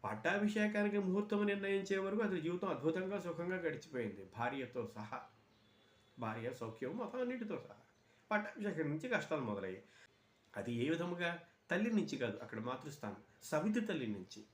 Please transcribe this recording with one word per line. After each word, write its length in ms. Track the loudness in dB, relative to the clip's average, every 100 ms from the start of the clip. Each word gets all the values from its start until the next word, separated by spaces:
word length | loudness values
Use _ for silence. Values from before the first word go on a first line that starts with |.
పట్టాభిషేకానికి 960 | -4 0 2 4 4 4 4 4 4 4
ముహూర్తం 460 | 4 2 2 2 2
నిర్ణయించే 520 | 2 2 0 2 0
వరకు 240 | 2 2
అతని 200 | 2 2
జీవితం 260 | 0 0 0
అద్భుతంగా 520 | 2 2 2 0 -2
సుఖంగా 380 | -2 -2 0 0
గడిచిపోయింది, 720 | 0 -2 -4 -2 -2 -4 -12 -2
భార్యతో 500 | -2 0 -4 -4 -6
సహా. 340 | -6 -8 -8 -10 -20 -20 -20 _ -20 -20 -20 -20 -6
భార్య 340 | -4 -2 -4
సౌఖ్యం 440 | -4 -6 -4 -4 -2
మొత్తం 220 | -4 -2
అన్నిటితో 380 | -2 -2 -4 -4
సహా. 220 | -6 -18 -20 _ _ -20 _
పట్టాభిషేకం 580 | 0 0 -4 -2 0 0
నుంచి 200 | 0 2
కష్టాలు 320 | 0 2 0
మొదలయ్యాయి. 420 | 0 -2 -2 -6 -12 -20 -20 _ _ _ _ -6
అది 160 | -2
ఏ 160 | 0 2
విధముగా? 540 | 2 0 0 -2 -2 -8 _ _
తల్లి 180 | 2 4
నుంచి 280 | 4 2 0
కాదు, 200 | 0 -2
అక్కడ 220 | -6 -6
మాతృస్థానం, 600 | -4 -4 -6 -8 -8 -8 -14 -18
సవితి 380 | 0 2 4 2
తల్లి 260 | 2 -2 -2
నుంచి 380 | -4 -6 -14 -18